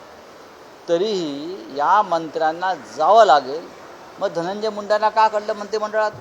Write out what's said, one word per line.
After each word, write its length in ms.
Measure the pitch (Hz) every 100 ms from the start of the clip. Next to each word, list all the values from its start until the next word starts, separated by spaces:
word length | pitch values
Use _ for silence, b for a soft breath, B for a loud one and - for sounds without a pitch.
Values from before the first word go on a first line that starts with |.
| - - - - - - - - -
तरीही 680 | 170 214 196 156 143 160 196 311 135
या 260 | 151 202
मंत्र्यांना 720 | 196 165 160 160 156 165 185
जावं 500 | 170 120 135 156 226
लागेल. 440 | 202 151 127 156 180 - - - - -
मग 100 | 190
धनंजय 400 | 165 170 208 220
मुंडेंना 400 | 208 202 214 214
का 200 | 220 220
काढलं 240 | 208 214
मंत्रिमंडळात? 580 | 208 202 214 208 214 214 -